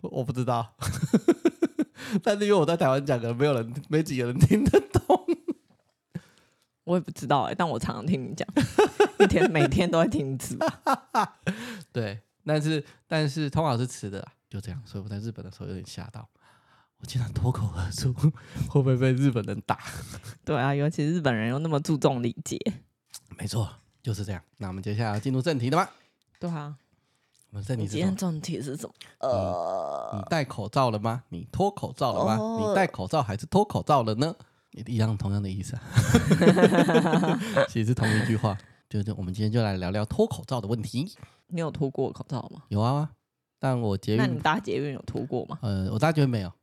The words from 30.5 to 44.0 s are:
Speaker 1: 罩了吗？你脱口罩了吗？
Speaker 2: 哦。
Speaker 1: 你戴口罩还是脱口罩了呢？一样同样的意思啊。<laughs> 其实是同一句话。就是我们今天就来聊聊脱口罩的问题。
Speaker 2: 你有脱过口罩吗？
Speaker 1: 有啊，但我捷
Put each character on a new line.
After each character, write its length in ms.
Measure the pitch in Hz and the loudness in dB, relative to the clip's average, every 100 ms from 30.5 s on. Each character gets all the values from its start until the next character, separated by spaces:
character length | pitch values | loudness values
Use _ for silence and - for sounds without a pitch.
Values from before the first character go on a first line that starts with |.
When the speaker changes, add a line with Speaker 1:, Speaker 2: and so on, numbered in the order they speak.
| - 107 | -6 -4
Speaker 1:
罩 220 | 143 131 | 2 2
了 80 | 107 | 2
吗？ 260 | 110 117 - | -2 -4 -8
你 180 | 85 - | -12 -8
脱 180 | - 196 | 0 0
口 240 | 196 - 131 | 0 -10 -2
罩 160 | 139 | -2
了 140 | 80 131 | 0 0
吗？ 100 | 220 | 0
Speaker 2:
哦。 300 | 220 226 214 | 0 -2 0
Speaker 1:
你 80 | 202 | 2
戴 120 | 180 | 2
口 200 | - 92 | 0 -2
罩 140 | 160 | 0
还 160 | 113 101 | 0 -4
是 80 | - | 2
脱 180 | 185 | 2
口 200 | 208 107 | 2 0
罩 180 | 90 147 | 2 2
了 140 | 110 107 | 4 0
呢？ 200 | 151 - - _ _ - 104 | 0 -2 -16 _ _ -16 -4
一 80 | 117 | 2
样 200 | 110 104 | 2 2
同 160 | 101 | 0
样 80 | 101 | 0
的 80 | 101 | -2
意 140 | 95 | -4
思 140 | 95 - | -6 -8
啊。 60 | - - - 240 - 156 175 185 180 | 0 2 4 4 4 6 6 8 6
<laughs> 960 | 175 170 165 165 160 165 165 185 - 139 | 6 6 6 4 4 2 0 0 0 0
其 100 | 120 | 0
实 100 | 107 | 0
是 40 | |
同 160 | 123 110 | 2 2
一 160 | 110 117 | 2 2
句 100 | 113 | 2
话。 220 | 110 98 - _ _ | 0 -2 -10 _ _
就 140 | 104 | -4
是 100 | 101 | -4
我 80 | 104 | -4
们 100 | 92 | -6
今 120 | 92 | -2
天 80 | 107 | 0
就 100 | 113 | 2
来 160 | 110 92 | 0 0
聊 140 | 90 | -2
聊 120 | 98 | -2
脱 220 | - - 226 | -4 0 0
口 180 | - - | -2 -6
罩 120 | 127 | -6
的 80 | 98 | -2
问 140 | 117 | -4
题。 320 | 107 117 175 - - _ _ | -4 -4 -6 -8 -20 _ _
Speaker 2:
你 120 | 175 | -6
有 80 | 160 | -6
脱 180 | - 139 | -2 -4
过 200 | - 131 | -2 -4
口 140 | - - | -4 -8
罩 140 | 127 - | -8 -8
吗？ 120 | - - | -16 -6
Speaker 1:
有 120 | 101 | 0
啊， 300 | 113 143 147 - _ _ _ _ | 2 0 -4 -8 _ _ _ _
但 200 | 135 127 | -2 0
我 160 | 113 | 0
捷 180 | 98 | -2